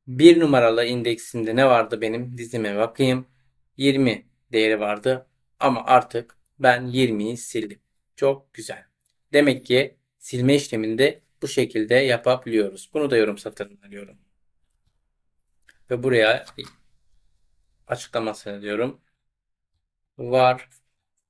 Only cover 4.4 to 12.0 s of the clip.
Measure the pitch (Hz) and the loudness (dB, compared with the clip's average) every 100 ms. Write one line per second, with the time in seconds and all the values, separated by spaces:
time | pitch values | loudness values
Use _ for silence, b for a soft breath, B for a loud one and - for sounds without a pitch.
4.4 | _ 110 110 104 104 104 127 131 - _ | _ 0 2 0 -2 -4 -2 -4 -6 _
5.4 | _ _ 139 120 120 127 - 117 - _ | _ _ -2 -2 2 2 2 -6 -10 _
6.4 | _ - 131 123 127 127 123 104 107 120 | _ -2 0 2 -2 -2 0 -2 -6 -8
7.4 | - 117 104 101 _ _ _ - 139 139 | -8 -8 -10 -14 _ _ _ -4 -2 -2
8.4 | _ - 110 - - _ _ _ _ 143 | _ -18 -16 -16 -20 _ _ _ _ 2
9.4 | 147 131 - 127 139 - _ _ - 123 | 2 0 0 0 0 -8 _ _ -10 -2
10.4 | 127 143 - 113 110 113 143 - _ _ | 2 2 0 -6 -4 0 0 0 _ _
11.4 | 135 - - 113 107 127 | -6 -2 -2 -2 0 2